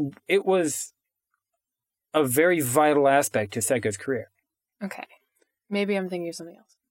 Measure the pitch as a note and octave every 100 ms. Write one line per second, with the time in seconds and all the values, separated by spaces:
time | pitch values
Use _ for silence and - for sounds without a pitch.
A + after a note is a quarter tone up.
0 | C#3+ - - F#3+ F#3+ F#3 D#3+ C#3 - _
1 | _ _ _ _ _ _ _ _ _ _
2 | _ D#3 C3+ B2 E3+ F3 B2+ C3 D3+ D3
3 | C#3 C#3 C#3+ A2+ G#2 A#2+ - B2+ A2 G#2
4 | - B2 - _ _ _ _ _ G3 -
5 | - _ _ _ _ _ _ G3+ G3+ G3
6 | F#3 F3+ E3+ E3 E3+ - _ _ _